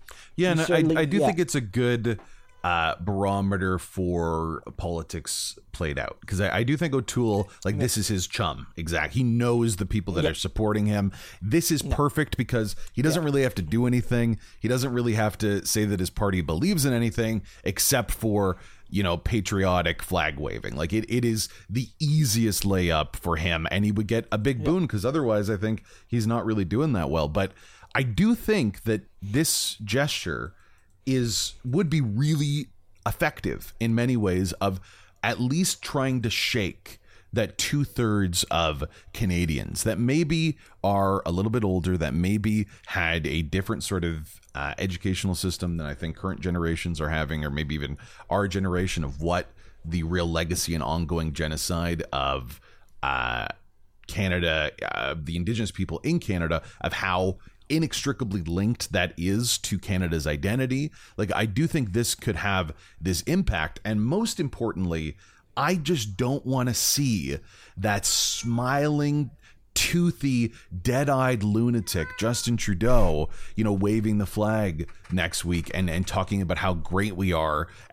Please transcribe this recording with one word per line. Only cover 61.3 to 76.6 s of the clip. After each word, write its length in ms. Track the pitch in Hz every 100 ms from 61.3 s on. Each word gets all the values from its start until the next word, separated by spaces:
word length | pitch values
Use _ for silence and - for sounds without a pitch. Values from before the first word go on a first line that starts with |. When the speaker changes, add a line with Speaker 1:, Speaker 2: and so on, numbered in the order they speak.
Speaker 1:
I 120 | - 110
do 220 | 98 160
think 260 | 160 110
this 220 | 104 117 -
could 200 | - 82
have 380 | 98 95 80 - - -
this 220 | 87 87
impact. 580 | - 180 - 85 78 - 107
And 160 | 107
most 380 | 113 185 226 -
importantly, 760 | 135 - 117 87 92 82 78 - - - _ -
I 200 | 147 185
just 420 | 143 160 107 95
don't 280 | 123 143 127
wanna 280 | 131 123
see 640 | 113 - 143 139 104 67 71 - - - -
that 280 | 104 101 -
smiling, 1300 | - - - 117 117 123 143 151 147 147 147 131 - - - _
toothy, 800 | - - 170 175 - 139 123 117 - - 90
dead-eyed 640 | 127 127 143 131 131 120
lunatic 760 | 104 110 120 117 92 90 76 -
Justin 400 | 113 120 120 117
Trudeau, 720 | - 90 113 123 92 76 80 - - -
you 80 |
know, 80 | 107
waving 460 | 98 104 110 110 104
the 80 | 95
flag 640 | 107 107 110 101 78 80 - -
next 360 | 90 85 - 85
week 260 | 85 -
and, 160 | 90 90
and 160 | 85 92
talking 360 | 95 92 101
about 160 | 87
how 160 | 80